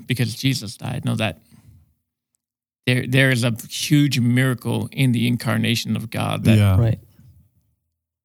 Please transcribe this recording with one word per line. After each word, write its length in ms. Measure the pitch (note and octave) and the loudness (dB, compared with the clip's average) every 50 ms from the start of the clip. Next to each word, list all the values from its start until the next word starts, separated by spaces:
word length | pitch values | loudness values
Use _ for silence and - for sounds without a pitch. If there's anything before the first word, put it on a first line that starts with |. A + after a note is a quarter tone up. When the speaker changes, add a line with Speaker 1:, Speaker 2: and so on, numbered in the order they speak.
| - | -4
Speaker 1:
because 280 | - - A2 B2 G#2+ A#2 | -6 -2 -2 -2 -4 -4
Jesus 400 | - - C3+ B2+ - A2 G2 - | -4 -2 -2 -2 -2 -6 -10 -14
died. 280 | - - A2+ A#2 - - | -12 -10 -8 -8 -6 -4
No, 120 | B2 A#2 | -4 -4
that 240 | A2+ A2+ G2+ - - _ _ - - _ - - - _ _ _ _ _ _ _ _ _ _ _ _ _ _ _ _ _ _ _ _ _ | -2 -4 -4 -6 -8 _ _ -20 -20 _ -20 -20 -20 _ _ _ _ _ _ _ _ _ _ _ _ _ _ _ _ _ _ _ _ _
there, 180 | B2+ B2+ B2+ - - | -2 -2 -2 -2 0
there 220 | B2 C3 C3+ C3 | 2 2 4 4
is 120 | C3 A#2 | 2 2
a 80 | A#2+ A#2+ A2+ - - - | 0 0 -2 -4 -8 -12
huge 520 | - - - - D3+ D3 C#3+ C#3+ B2 B2+ | -10 -8 -2 2 2 4 4 2 2 0
miracle 680 | A#2 A#2+ A#2+ B2+ C3+ C3 B2 A2 - A#2 A#2 A2 G#2 - | 0 2 2 2 2 0 -2 -2 -4 -4 -4 -4 -4 -6
in 180 | - D3 C#3 B2+ | -2 0 0 2
the 160 | A#2 A#2 A2+ | 2 2 0
incarnation 680 | B2 B2 A2+ - A#2 A2+ A2 A2 A2+ A#2 A2+ - - A2 | 0 -2 -2 -2 -2 -2 0 0 0 -2 -2 -2 -4 -4
of 140 | A2 A2 A2+ | -4 -4 -6
God 340 | - G#2 G#2+ G#2+ G#2+ G#2+ G#2+ | -6 -6 -4 -4 -4 0 4
that 120 | A2+ A2 G#2+ | 4 6 6
Speaker 2:
Yeah. 200 | G#2 G2+ F#2 G2 | 6 4 4 4
Speaker 3:
Right. 220 | A#2 A2+ A2 - - _ _ _ - - _ _ _ _ _ _ _ _ _ _ _ _ _ _ _ _ _ _ | 4 2 0 -2 -6 _ _ _ -20 -20 _ _ _ _ _ _ _ _ _ _ _ _ _ _ _ _ _ _